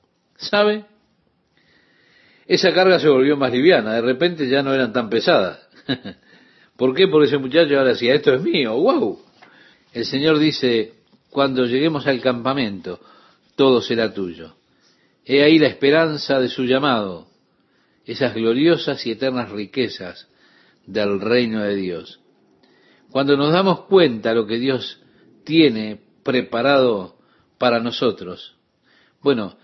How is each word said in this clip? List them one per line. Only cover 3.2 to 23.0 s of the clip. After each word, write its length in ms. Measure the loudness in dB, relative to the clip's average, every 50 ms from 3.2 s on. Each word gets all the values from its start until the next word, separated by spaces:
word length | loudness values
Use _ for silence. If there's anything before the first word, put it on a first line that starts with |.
| 4 2 2 0
más 140 | 0 -2
liviana. 420 | 0 2 4 4 4 4 2 0 -2
De 80 | -2
repente 480 | 0 0 -2 0 -2 -2 -2 -2 -4 -2
ya 140 | -2 -2 0
no 100 | 0 0
eran 180 | -2 -2 -2
tan 160 | -2 -4 -4 -2
pesadas. 600 | -2 -2 0 2 2 2 0 -2 -6 -10 _ _ _ -16 -8
<laughs> 320 | -8 -8 -8 -8 -16 -20 _ _ _ _ _ _ _ _ _ _ _ _ -2
¿Por 180 | -2 0 2
qué? 120 | 2 2 4
Porque 200 | 4 4 4 4
ese 100 | 2 0
muchacho 400 | -4 0 2 2 2 4 2 2
ahora 120 | 2 2
decía, 260 | 0 0 2 2 2
"Esto 180 | 2 4 2 2
es 80 | 2
mío. 320 | 2 -2 -2 -2 -2 -2 -2
¡Guau!" 460 | 0 0 2 2 0 0 -2 -6 -8 -14 _ _ _ -20 _ _ _ _ _ _ _ _ _ -10
El 120 | -10 -8
Señor 340 | -6 -4 -2 2 2 2 2
dice, 540 | 2 0 0 0 0 0 0 0 -2 -4 -8 _ _ _ _ _ _ _
"Cuando 360 | -2 -2 0 0 0 0 -2
lleguemos 420 | 0 0 0 0 0 -2 -2 -2 -2
al 140 | -2 0
campamento, 760 | 0 -2 -2 -2 -2 -4 -2 -2 -2 -4 -6 -8 -10 -12 -12 -14 _ _ -20 _ _ _ _ _ _ _ _
todo 260 | 2 4 4 4 4
será 300 | 2 -2 -2 -2 -2 -4 -4
tuyo." 420 | -6 -8 -8 -10 -12 -18 -20 -20 _ _ _ _ _ _ _ _ _ _ _ _ _ _
He 180 | 0 2 2 4
ahí 160 | 6 4 4
la 80 | 4 2
esperanza 720 | 0 0 0 2 2 2 2 0 -2 -6 -4 -2 -2 0
de 80 | 0 -2
su 160 | -4 -4 -2
llamado, 640 | 0 0 0 0 0 0 -2 -2 -6 -8 -12 -16 _ _ _ _ _ _ _ _ _ _ _ _ _ _ _ _
esas 280 | -12 -6 -4 -4 -4 -2
gloriosas 720 | -2 0 0 0 2 2 2 2 0 -2 -6 -6 -6 -6
y 60 | -8
eternas 400 | -6 -4 -4 -4 -4 -4 -6 -8
riquezas 760 | -8 -12 -12 -8 -6 -4 -4 -4 -6 -10 -14 -16 -16 -18 -20 _ _ _ _ _ _ _ _ _ _ _ _ -8
del 340 | -4 -2 -2 -2 -2 -2
reino 400 | -2 0 0 2 0 0 -2 -4
de 140 | -2 -2 -2
Dios. 440 | -4 -4 -6 -8 -10 -12 -16 -20 _ _ _ _ _ _ _ _ _ _ _ _ _ _ _ _ _